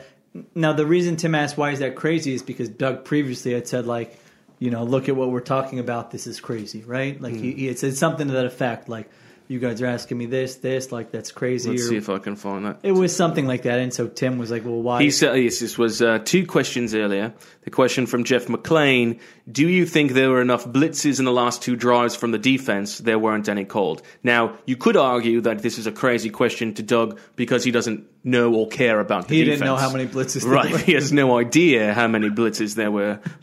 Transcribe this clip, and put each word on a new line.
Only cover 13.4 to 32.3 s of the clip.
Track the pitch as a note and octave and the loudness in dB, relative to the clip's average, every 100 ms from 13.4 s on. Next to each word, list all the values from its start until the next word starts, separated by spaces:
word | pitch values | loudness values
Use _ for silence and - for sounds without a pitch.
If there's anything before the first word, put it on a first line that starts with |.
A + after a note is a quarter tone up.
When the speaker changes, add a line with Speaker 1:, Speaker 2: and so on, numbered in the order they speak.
| C3+ | -2
Speaker 1:
like | B2+ | -2
that. | B2+ B2 | 0 0
And | B2+ | -2
so | B2 A#2 | -4 -6
Tim | - C3 B2+ | -2 -2 -2
was | A#2 | -4
like, | A#2 | -6
"Well, | A#2 A#2 | -4 -4
why?" | A#2 B2 | -2 2
Speaker 2:
He | C#3+ | 2
said, | C#3 D3+ A#2 | 4 2 4
yes, | A#2 A2+ | 2 0
this | A2+ - | -4 0
was, | A#2 G#2+ | 0 4
uh, | A#2 A2 | 4 2
two | G#2+ F3+ E3+ | 2 0 2
questions | D#3 B2+ C3 A#2 G#2+ | 0 0 -2 -2 0
earlier. | G#2 G2 A2 - - _ - | 0 0 -2 -8 -20 _ -8
The | |
question | - B2+ - B2 | 2 2 2 -2
from | B2+ | 0
Jeff | A#2+ B2+ - | 2 0 0
McClain, | A#2 - D#3+ C#3+ B2+ A#2 A#2 - - - | -4 2 2 4 4 2 -2 -10 -20 -8
"Do | A#2+ D#3+ | 0 2
you | F3+ E3 | 2 2
think | D#3+ D3 | 2 4
there | B2+ C3 | 4 4
were | B2+ | 4
enough | B2+ B2 - | 4 0 0
blitzes | B2 D#3+ - D3 C3 | 0 2 0 -2 0
in | C3 | 2
the | |
last | B2 A#2+ A#2+ | 2 2 0
two | - A#2+ | -4 0
drives | A#2+ A#2+ A#2+ - | 4 4 4 0
from | A#2 | -2
the | A2 | 0
defense? | B2 C3 C3 G2+ G2+ - | 2 0 0 -2 -2 -6
There | A2+ A2 | 0 2
weren't | A2 G#2+ G#2+ | 2 0 -2
any | G2+ G2 | -4 -4
called." | A2 F2+ - - - | -2 -2 -4 -10 -6
Now, | B2 A#2+ A2+ - - | 2 2 2 -2 -6
you | B2+ | 0
could | A3+ G3+ | 2 4
argue | C3+ B2 A#2 A#2 | 4 2 2 2
that | A2+ G#2+ | 0 -2
this | A2+ G#2+ | -4 -4
is | A2 | -8
a | |
crazy | G#2 C3 A#2+ A2 | -2 0 0 -2
question | G#2 A#2+ - A2+ G#2+ | 0 0 0 -6 -6
to | |
Doug | G#2+ A#2+ A2+ G#2 - - | 0 2 0 -4 -14 -6
because | A#2+ B2 B2 | 0 0 2
he | |
doesn't | A#2 A#2 G#2+ - _ | 0 0 -4 -8 _
know | B2+ B2 A#2 | 0 2 4
or | A2+ A2 | 2 0
care | - B2 A2 | 0 2 2
about | G2+ G2+ F#2 | 2 -2 0
the | D#3 | 2
Speaker 1:
He | |
Speaker 2:
defense. | D3+ C#3+ | 2 2
Speaker 1:
didn't | C3+ | 0
know | C3 | 0
how | C3+ | 0
many | C3 B2+ | -2 -4
blitzes | C3 C3+ C3+ | -4 -4 -2
there | A2+ | 2
Speaker 2:
Right. | C3+ D3 | 2 4
Speaker 1:
were. | E3 | 0
Speaker 2:
He | - | 2
has | D3+ C3+ | 2 2
no | D3 C3 A#2+ | 2 4 4
idea | A#2+ D3 F3 B2 G#2+ | 4 4 6 6 4
how | G#2 A#2 | 2 2
many | A2+ | 2
blitzes | G#2+ | 0